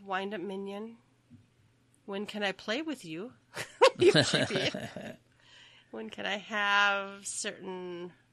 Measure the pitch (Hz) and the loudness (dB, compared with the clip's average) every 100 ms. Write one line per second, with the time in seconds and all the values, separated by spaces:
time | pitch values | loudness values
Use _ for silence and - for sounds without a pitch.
0 | 196 190 196 208 190 190 196 196 226 233 | -6 -4 -4 -4 -6 -6 -8 -8 -12 -16
1 | _ _ _ - _ _ _ _ _ _ | _ _ _ -20 _ _ _ _ _ _
2 | - 196 208 214 202 190 - 233 320 277 | -10 -8 -6 -2 -2 -2 -4 -4 -4 -8
3 | 170 156 233 - _ - - - 508 - | -8 -10 -10 -14 _ -14 -8 6 6 8
4 | 359 - - - 131 - - - - - | 6 8 6 4 2 0 -2 -4 -10 -12
5 | - - _ _ _ - - - _ 226 | -14 -14 _ _ _ -20 -20 -20 _ -14
6 | 220 214 202 202 180 214 202 202 202 196 | -12 -8 -4 -4 -4 -2 4 6 6 4
7 | - 202 196 - 214 - 185 185 180 175 | -2 -10 -10 -8 -8 -8 -10 -8 -8 -8
8 | 175 - _ | -10 -14 _